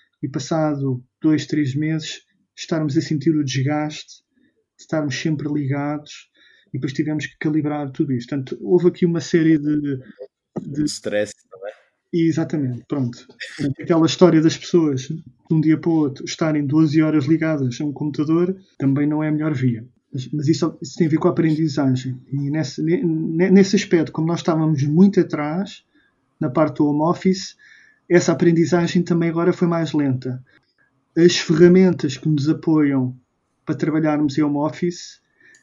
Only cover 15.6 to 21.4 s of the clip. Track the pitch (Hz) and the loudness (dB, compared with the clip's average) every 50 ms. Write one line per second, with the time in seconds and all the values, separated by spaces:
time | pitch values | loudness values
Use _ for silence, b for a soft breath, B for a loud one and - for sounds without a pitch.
15.6 | 147 156 156 156 - 170 160 160 151 135 127 - - - - - 165 156 151 147 | 2 2 2 2 0 0 0 2 0 -2 -4 -8 -10 -12 -6 -4 -2 0 0 0
16.6 | 147 135 151 156 160 147 151 160 156 156 151 151 131 156 165 156 160 160 156 143 | -2 0 2 2 2 4 4 2 2 2 2 0 2 2 0 0 0 -2 -2 -2
17.6 | 131 123 120 - 151 147 135 - 147 151 143 151 147 151 160 170 180 180 190 190 | -2 -4 -4 -4 -6 -6 -6 -6 -6 -6 -4 -4 -2 0 2 2 0 0 -2 -6
18.6 | B B B - 139 135 135 147 147 151 151 151 156 156 151 151 156 156 147 127 | B B B -2 0 0 2 2 0 0 0 -2 -2 -2 -2 -2 -2 -2 -2 0
19.6 | 127 123 110 107 - - _ _ _ _ - 127 - - - 147 135 156 165 - | 0 -2 -2 -2 -8 -14 _ _ _ _ -12 -10 -8 -6 -6 -2 0 0 0 0
20.6 | 175 156 - - - - - - 170 151 156 147 - 175 - - | 0 -4 -4 -8 -14 -14 -2 -2 0 2 2 2 2 0 2 2